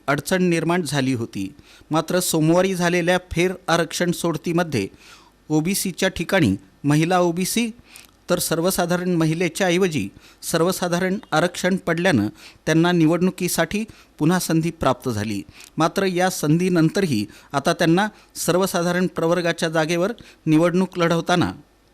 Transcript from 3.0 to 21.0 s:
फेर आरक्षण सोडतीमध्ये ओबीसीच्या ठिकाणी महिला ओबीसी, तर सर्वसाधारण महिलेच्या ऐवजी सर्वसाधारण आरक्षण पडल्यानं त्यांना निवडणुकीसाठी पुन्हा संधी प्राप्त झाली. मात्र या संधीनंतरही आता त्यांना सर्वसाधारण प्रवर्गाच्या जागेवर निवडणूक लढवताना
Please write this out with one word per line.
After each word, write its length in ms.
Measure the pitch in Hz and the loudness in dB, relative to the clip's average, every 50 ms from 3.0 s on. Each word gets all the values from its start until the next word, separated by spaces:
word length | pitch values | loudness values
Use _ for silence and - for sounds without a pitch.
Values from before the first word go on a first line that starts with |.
| 170 175 185 180 180 - | 0 2 0 0 -2 -4
फेर 200 | - 170 175 185 185 - - | -2 0 0 0 -2 -4 -4
आरक्षण 440 | - 165 170 170 151 - - 175 175 | -2 0 0 0 -2 -2 -4 -2 -2
सोडतीमध्ये 760 | 165 - - 170 156 151 - 180 160 170 180 160 139 113 95 92 - - - - - - - _ _ _ _ - | -2 -2 -2 -4 -4 -4 -4 -2 0 0 0 0 -2 -4 -4 -4 -8 -14 -20 -20 -20 -20 -20 _ _ _ _ -2
ओबीसीच्या 600 | 151 156 156 180 202 - - 196 160 - 185 190 | -2 0 0 0 -2 -2 -4 -4 -4 -2 -2 -2
ठिकाणी 460 | - - 170 - 196 190 156 101 95 - - - _ _ - | -2 -4 -4 0 0 2 2 2 0 -2 -6 -14 _ _ -2
महिला 360 | 143 147 151 160 170 185 180 | 0 2 2 2 2 2 2
ओबीसी, 500 | 180 175 165 175 185 - - 226 240 220 233 - - - - - - - _ _ _ - | 2 2 0 -2 -4 -2 -2 -2 -2 -4 -6 -12 -20 -20 -20 -20 -20 -20 _ _ _ -2
तर 100 | 175 - | -2 -2
सर्वसाधारण 760 | - - 165 160 165 185 - - 180 170 180 175 180 180 180 | -2 -2 -2 0 0 0 0 0 0 0 0 -2 0 0 2
महिलेच्या 520 | 165 160 156 160 165 185 165 - - 202 | 2 2 2 2 0 -2 -2 -2 0 0
ऐवजी 400 | 180 170 180 196 180 156 131 98 98 - - - - - _ - | 2 2 2 2 0 0 -2 -6 -6 -10 -16 -20 -20 -20 _ -8
सर्वसाधारण 720 | - - 165 165 185 185 - 190 175 170 175 185 185 185 220 - - | -4 0 0 2 0 0 -2 -2 -2 -2 -2 -2 -2 -4 -4 -4 -2
आरक्षण 440 | - 156 170 180 - - - 180 190 | 0 0 0 0 -2 -2 -2 -2 -2
पडल्यानं 500 | 180 - 170 165 165 175 190 165 107 101 107 - - - - - _ - | -2 -2 -2 -2 0 2 2 2 2 2 0 -4 -10 -20 -20 -20 _ -2
त्यांना 260 | 151 156 160 165 175 | 0 2 2 4 2
निवडणुकीसाठी 920 | 180 170 160 151 170 170 180 185 175 - 180 175 - - 165 160 - 208 226 - - - - _ _ - | 4 4 4 4 2 2 0 0 -2 -2 -6 -4 -2 -2 -2 -2 -2 -6 -6 -8 -12 -20 -20 _ _ -2
पुन्हा 200 | 151 160 185 180 | 0 2 2 2
संधी 320 | - - 165 160 156 170 | 0 0 0 0 0 -2
प्राप्त 380 | 160 - - 135 123 - - 131 | -4 -2 0 0 0 0 -2 -6
झाली. 320 | 113 104 104 110 104 98 - - - - - - - | -4 -4 -4 -6 -6 -8 -10 -12 -18 -20 -20 -10 -4
मात्र 280 | - 156 175 175 202 196 | -2 -2 0 0 0 -2
या 240 | 190 180 170 180 185 | -2 0 0 0 -2
संधीनंतरही 960 | - - - 147 156 170 185 185 180 165 160 160 - 202 196 160 131 104 101 - - - - - - | -2 -2 0 0 2 2 2 2 2 2 2 2 2 0 -2 0 0 -2 -4 -6 -10 -20 -12 -8 -6
आता 200 | 139 135 180 165 | -2 -2 -2 0
त्यांना 340 | - 180 160 165 185 208 214 - - - _ - | 2 2 2 4 2 2 -2 -4 -10 -20 _ -12
सर्वसाधारण 720 | - - - 160 180 190 180 - 180 170 175 175 180 185 | -8 -2 0 0 0 0 0 -2 -2 -2 0 0 0 -2
प्रवर्गाच्या 600 | 175 - - 165 165 175 180 170 170 165 - 170 165 | -2 -2 -2 0 0 0 0 0 -2 -2 -2 -4 -2
जागेवर 420 | 160 165 156 156 175 170 175 208 233 - - - - _ - | 0 0 0 0 0 0 0 -2 -4 -8 -16 -20 -16 _ 0
निवडणूक 520 | 165 156 156 170 175 165 185 190 180 - | 2 4 4 4 4 2 2 0 0 -2
लढवताना 520 | 180 | 0